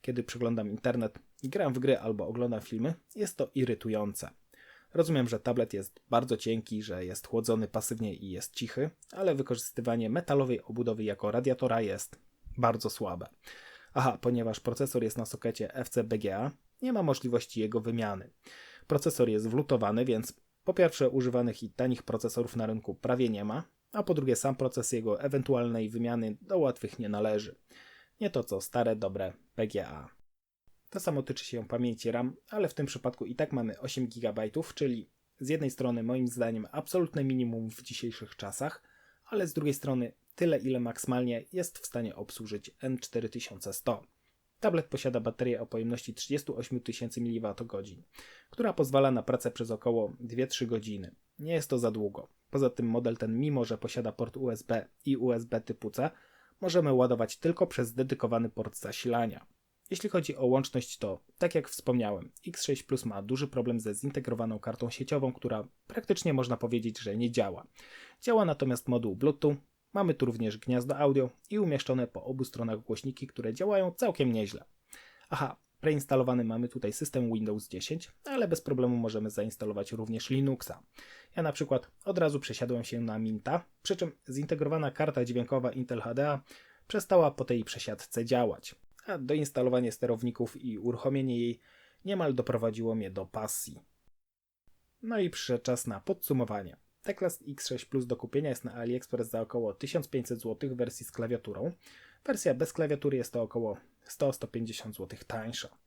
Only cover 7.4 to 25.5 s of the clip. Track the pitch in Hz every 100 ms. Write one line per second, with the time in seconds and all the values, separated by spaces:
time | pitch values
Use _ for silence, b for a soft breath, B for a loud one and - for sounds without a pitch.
7.4 | 110 110 107 - - 113 110 92 98 90
8.4 | - - 117 - 147 - - - 190 139
9.4 | 131 120 - - 120 117 110 135 170 143
10.4 | 131 120 - 117 120 110 107 98 107 113
11.4 | 127 123 127 113 107 95 - - _ _
12.4 | - - 120 113 110 - 101 92 - _
13.4 | B B B B B - 131 113 123 123
14.4 | 113 110 - 120 139 123 113 120 113 -
15.4 | 120 - 104 131 123 - 113 110 104 95
16.4 | 131 139 _ _ 254 226 170 131 127 120
17.4 | - - 107 113 110 117 107 98 - _
18.4 | B B B B - 143 160 - 117 107
19.4 | 110 120 147 127 107 110 127 113 117 -
20.4 | _ _ - 185 170 - 131 131 127 123
21.4 | 120 107 110 - 127 123 - 110 117 117
22.4 | 120 120 110 110 - 95 123 127 123 104
23.4 | 104 120 170 _ _ 214 202 160 135 120
24.4 | 139 127 131 123 113 123 110 104 143 139
25.4 | 127